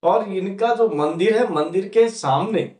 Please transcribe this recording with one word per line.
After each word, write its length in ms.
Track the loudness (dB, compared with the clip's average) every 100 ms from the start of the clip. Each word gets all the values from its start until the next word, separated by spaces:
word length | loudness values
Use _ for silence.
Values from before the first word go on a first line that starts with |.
और 240 | 2 0 0
इनका 480 | -4 -6 -2 0 2
जो 140 | 2
मंदिर 480 | 2 -2 0 2 2
है, 160 | 0
मंदिर 340 | -2 -2 -2 -2
के 200 | 2 2
सामने 640 | 2 -2 0 0 -2 -4 -10